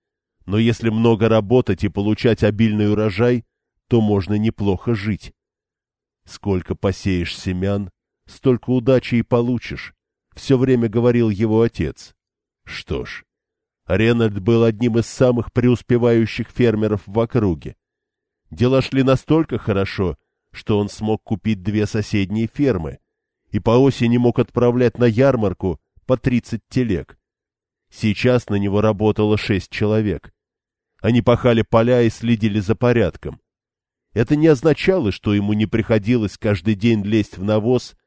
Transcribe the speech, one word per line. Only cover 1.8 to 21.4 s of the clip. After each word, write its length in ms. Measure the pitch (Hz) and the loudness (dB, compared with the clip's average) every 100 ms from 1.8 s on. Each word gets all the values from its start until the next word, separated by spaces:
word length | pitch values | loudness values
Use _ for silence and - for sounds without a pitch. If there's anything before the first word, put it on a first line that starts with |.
и 60 | 101 | -4
получать 540 | 101 101 110 120 107 | -4 -2 0 0 2
обильный 480 | 104 104 113 107 104 | 0 2 0 2 0
урожай, 540 | 104 110 92 120 123 - _ _ _ - | 0 -2 0 0 0 -4 _ _ _ -2
то 140 | 120 | 2
можно 320 | 107 101 85 | 2 0 0
неплохо 600 | 104 113 - 101 90 - 113 | -2 -2 -2 -2 -2 -2 -4
жить. 380 | 101 95 - - _ _ _ _ _ _ _ _ _ | -4 -6 -8 -20 _ _ _ _ _ _ _ _ _
«Сколько 480 | - 101 92 87 | -10 -4 -4 -4
посеешь 640 | 92 101 92 98 92 87 - | -4 -4 -2 -2 -2 -4 -8
семян, 540 | - 90 95 101 98 _ _ _ _ | -6 -4 -2 -4 -6 _ _ _ _
столько 460 | - 139 123 - | -4 0 0 0
удачи 440 | 127 117 131 - 120 | -2 2 0 2 -2
и 60 | |
получишь», 720 | 110 120 120 123 - 67 - _ _ _ _ - | 0 0 0 -4 -6 -14 -16 _ _ _ _ -12
все 220 | - 135 | 0 2
время 320 | 131 127 117 | 4 2 2
говорил 400 | 107 120 120 113 | 0 2 2 2
его 320 | 95 110 110 | 0 0 2
отец. 540 | 117 - 78 - - _ _ _ _ _ | 0 -2 -8 -8 -18 _ _ _ _ _
Что 420 | - - - 67 - | -18 -16 -8 -8 -8
ж, 180 | - - _ _ _ _ _ - | -14 -18 _ _ _ _ _ -4
Ренальд 540 | 92 113 117 113 101 | 0 2 2 0 0
был 240 | 92 117 | 0 2
одним 340 | 117 104 120 113 | 2 0 0 0
из 80 | 110 | -2
самых 460 | - 127 120 113 | 2 2 2 -2
преуспевающих 960 | - 123 117 - 120 120 117 113 - 113 | 0 2 2 0 2 4 2 0 -4 -8
фермеров 540 | - 123 107 107 104 - | 0 0 2 0 -2 -4
в 140 | 104 | -4
округе. 560 | 117 127 104 80 69 - _ _ _ _ _ _ - | -2 0 0 -2 -8 -18 _ _ _ _ _ _ -14
Дела 300 | 80 120 135 | -2 2 2
шли 200 | - 135 | 0 0
настолько 560 | 131 131 - 156 160 117 | 2 0 2 0 0 -4
хорошо, 600 | - 98 98 - 92 78 _ _ _ | -2 -2 -2 -2 -4 -4 _ _ _
что 260 | - - 104 | -14 -2 -2
он 120 | 104 | -2
смог 340 | - 107 107 | -4 -4 -4
купить 400 | - 110 | -4 -6